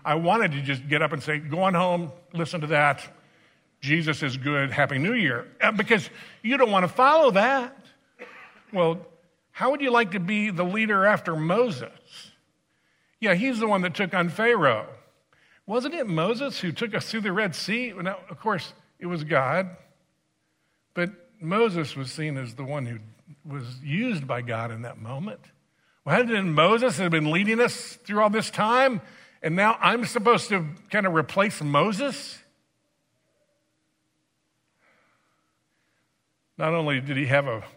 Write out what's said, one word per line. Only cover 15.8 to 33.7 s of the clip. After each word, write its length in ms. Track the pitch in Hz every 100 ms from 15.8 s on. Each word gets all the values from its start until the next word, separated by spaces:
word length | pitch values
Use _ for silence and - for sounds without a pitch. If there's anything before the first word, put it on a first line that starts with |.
| 277
it 140 | 339 226
Moses 520 | 156 185 233 277 -
who 140 | 175
took 200 | - 233
us 160 | 202 -
through 120 | 220
the 100 | 202
Red 240 | 185 208 -
Sea? 380 | - 233 247 185
Now, 220 | 180 196 -
of 80 | 175
course, 340 | 220 185 - - _ _
it 60 | 175
was 180 | 170
God, 460 | 151 147 131 170 185 175 _ _ _ _ _ _ _ _ _ _ _
but 160 | - 175 - - _
Moses 560 | 160 208 233 170 147 139
was 160 | 131
seen 240 | - 156 135
as 200 | 120 110
the 100 | 135
one 200 | 147 120
who 120 | 113 110 - - 143 151
was 340 | 139 120 127
used 460 | 147 175 254 175 135
by 140 | 123
God 300 | 120 113 117
in 100 | 113
that 160 | 120 -
moment. 420 | 110 139 208 208 _ _ _ _ _ _
Well, 140 | 139 196
hadn't 360 | 240 214 185
Moses 440 | 147 175 226 254 160
have 140 | 180
been 200 | 160 151
leading 300 | 170 208 226
us 320 | 240 - -
through 280 | - - 208
all 80 | 214
this 200 | 214 -
time, 500 | - 214 247 269 214 - - - _
and 140 | 156 175
now 220 | 208 226
I'm 240 | 175 233
supposed 460 | 208 233 233 214 -
to 160 | 196 156 - -
kind 140 | 208 190
of 80 |
replace 480 | 160 147 196 208 -
Moses? 800 | 147 143 202 196 277 - - - _ _ _ _ _ _ _ _ _ _ _ _ _